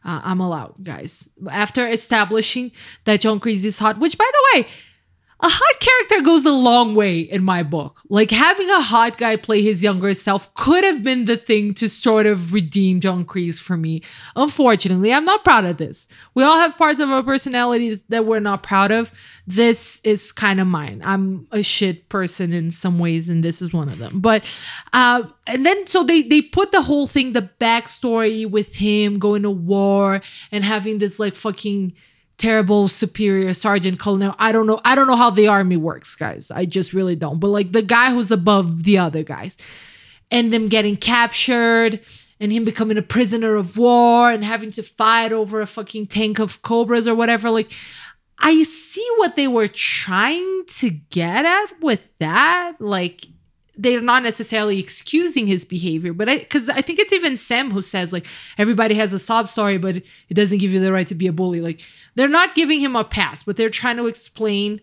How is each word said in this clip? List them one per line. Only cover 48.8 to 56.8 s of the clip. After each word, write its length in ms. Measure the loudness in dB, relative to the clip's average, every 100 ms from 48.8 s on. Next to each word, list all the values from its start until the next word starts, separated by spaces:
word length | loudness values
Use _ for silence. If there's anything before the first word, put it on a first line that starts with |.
| -4 -6 -2 0
what 220 | 0 0
they 100 | -2
were 220 | 0 -2
trying 960 | -4 -4 -4 -4 0 0 -2 -4 -6 -6 -4
to 100 | -4
get 560 | -6 _ -6 -2 -2 0
at 220 | 0 -2 -4
with 300 | -2 -2 _ _
that. 600 | -2 2 2 0 -4 -10
Like, 400 | -6 -4 -4 -8 -20 _ _ _ _ -2
they're 240 | 0 0
not 220 | 2 2
necessarily 560 | 2 -4 -2 -2 0 -2
excusing 680 | -4 -6 -2 -2 0 -2 0
his 160 | -2 -4
behavior, 460 | -6 -4 -4 -6
but 140 | -4 -2
I, 100 | -2
'cause 300 | -2 -4 -2
I 120 | -4